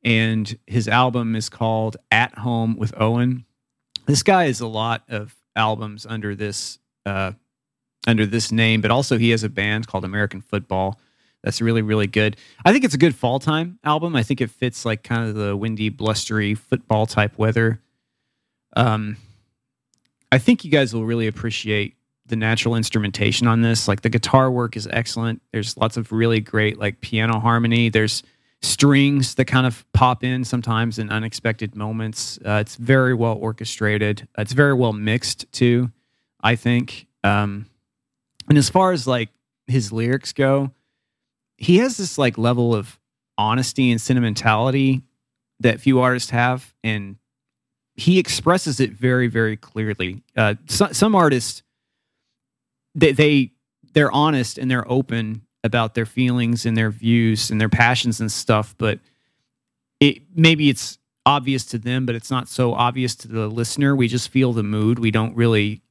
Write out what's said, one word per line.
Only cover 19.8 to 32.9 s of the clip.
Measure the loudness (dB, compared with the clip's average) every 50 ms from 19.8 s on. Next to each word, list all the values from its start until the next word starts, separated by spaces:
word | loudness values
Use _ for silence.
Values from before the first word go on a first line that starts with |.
| _ _ _ _ _ _ _ _ _ _
I | 0 2
think | 4 4 2 2 2
you | 0
guys | 2 2 2 2 -2
will | -4 -4
really | -2 -2 -2 -2 -2
appreciate | -4 -4 -6 -6 -6 -6 -4 -2 -2 -2 -2 -4 _ _ _ _ _ _ _
the | _ -4 -2
natural | 0 0 0 0 0 0 0
instrumentation | 0 -2 0 -2 -2 -2 -2 -2 0 0 0 0 2 2 2
on | 2 4
this. | 2 2 2 0 0 -2
Like, | -2 0
the | -2 -2
guitar | -2 0 -2 4 4 4 4 4
work | 2 -2 -2 -4 -6 -10
is | -10 -6
excellent. | -4 -4 -4 -4 -6 -4 -4 -4 -4 -6 _ _
There's | -6 -6 -6 -6 -4
lots | -2 -2 -2 -2 -4
of | -8 -4
really | -2 0 2 2 2 0
great, | -2 -2 0 0 0 0 0 -2
like, | -6 -6 -6 _
piano | -12 -6 -4 -2 0 0 0 0
harmony. | 2 2 2 2 2 2 2 2 2 2
There's | 2 2 0 0 -2 -6 -10 _ _ _ _ _ _ _
strings | -6 -6 -2 2 4 6 6 6 4 4 4 2 0 -2 0
that | -2 -2
kind | 2 2 2 2
of | 2 -2 -4 -14 _
pop | _ 4 4 4 2 0 -2
in | -4 -2 -2 -4
sometimes | -4 -4 -4 -2 -2 0 0 0 -2 -2 -4
in | -6 -4
unexpected | -4 -4 -4 -6 -8 -4 _ -4 -4 -4 -6 -10 -8
moments. | -8 -8 -6 -6 -6 -6 -6 -8 -8 -10 -12 -12 -12 -6
Uh, | -2 -2 -2
it's | -2 -4 -8
very | -12 0 2